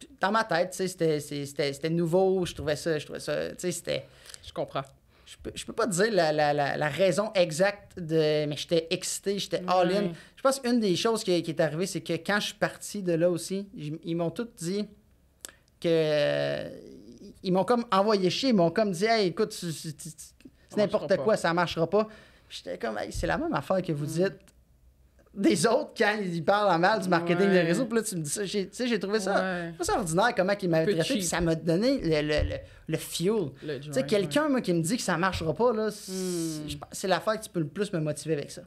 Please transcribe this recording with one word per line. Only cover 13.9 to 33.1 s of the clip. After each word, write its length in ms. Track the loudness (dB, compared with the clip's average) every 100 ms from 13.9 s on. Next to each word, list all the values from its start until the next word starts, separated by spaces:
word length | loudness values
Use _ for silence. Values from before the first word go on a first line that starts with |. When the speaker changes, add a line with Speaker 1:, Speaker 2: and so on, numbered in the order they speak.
| -8
Speaker 1:
ils 120 | -6 -2
m'ont 160 | -2
tous 160 | -4 -8 -8
dit 300 | -4 -4 -6 -12 _ _ _ _ -20 -20 _ _
que, 80 | 2
euh, 840 | 2 4 2 2 2 0 -2 -6 -12 -16 -20 -20 -20
ils, 120 | -20 -8
ils 100 | 0
m'ont 100 | 2 4
comme 200 | 2 2
envoyé 380 | 2 4 4 2
chier, 200 | 2 4
ils 60 | 4
m'ont 160 | 4
comme 200 | 4 0
dit, « 140 | 2 2
Hey, 200 | 2 2
écoute, 220 | 0 -2 -4
tu, 100 | -8
tu, 220 | -8 -10
tu, 160 | -12 -16
tu, 0 |
c'est 60 | -16
Speaker 2:
Ça 600 | -20 -20 -20 _ _ -2
marchera 40 |
Speaker 1:
n'importe 260 | 0 0 0
Speaker 2:
pas. 80 | 2
Speaker 1:
quoi, 200 | 2 2
ça 160 | 2
marchera 340 | 2 0 0 2
pas. » 160 | 2 0 -6 -20 -20 -20
Puis 120 | -14
j'étais 140 | -12 -8
comme, « 200 | -6 -6
Hey, 120 | -6
c'est 160 | -4 -2
la 100 | -2
même 160 | -2
affaire 280 | -2 0 -2
que 100 | -2
vous 140 | -4 -4
Speaker 2:
Mm. 180 | -2
Speaker 1:
dites 100 | -2 -4 -18 _ _ _ _ _ _ _ _
des 320 | 0 2 4 4
autres 240 | 2 0 0
quand 180 | 0 0
ils 220 | -2 -2 2
parlent 260 | 4 4
en 60 | 4
mal 220 | 4 2
du 80 | 2
marketing 380 | 2 2 2 4
Speaker 2:
Ouais. 120 | 4
Speaker 1:
de 40 | 4
réseau. » 180 | 2 0
Puis 100 | 0
là, 60 |
tu 120 | -2 -4
me 60 |
dis 80 | -4
ça, 160 | -4 -2
j'ai, 240 | -2 -4
tu 60 | -4
sais, 120 | -2
j'ai 120 | 0
trouvé 200 | 0 -2
ça, 140 | 0
Speaker 2:
Ouais. 300 | 0 0 -2 -6
Speaker 1:
j'ai 60 |
trouvé 100 | -4 -2
ça 140 | 0
ordinaire 340 | 2 2 4 2
comment 180 | 2 0
ils 80 | 2
m'avaient 140 | 2
Speaker 2:
Un 20 | 4
peu 80 |
Speaker 1:
traité, 200 | 2 0 0
puis 60 |
Speaker 2:
cheap. 80 | 0
Speaker 1:
ça 120 | 0
m'a 140 | 2 2
donné 440 | 2 2 2 2
le, 220 | 2 2
le, 280 | 2 0 0
le, 60 | -4 -10 -14 -6
le 100 | -6
fuel. 520 | -4